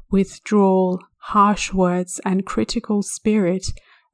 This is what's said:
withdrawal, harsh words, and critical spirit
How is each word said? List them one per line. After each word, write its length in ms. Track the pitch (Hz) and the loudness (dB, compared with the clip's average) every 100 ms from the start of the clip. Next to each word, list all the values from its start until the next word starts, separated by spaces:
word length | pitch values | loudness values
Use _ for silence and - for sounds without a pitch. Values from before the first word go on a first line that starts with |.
| - | -2
withdrawal, 920 | 196 190 - - 208 196 190 185 185 - _ | 0 0 -6 -2 2 4 2 0 -4 -10 _
harsh 560 | - 208 202 208 - | -2 4 4 2 -2
words, 480 | 190 180 180 180 - | 0 0 0 -4 -6
and 220 | 190 185 190 | -2 -2 -2
critical 580 | - 220 240 - 208 | -4 -4 -4 -2 -4
spirit 680 | - - 220 214 175 185 - - _ _ _ | -4 -4 0 0 0 -2 -6 -10 _ _ _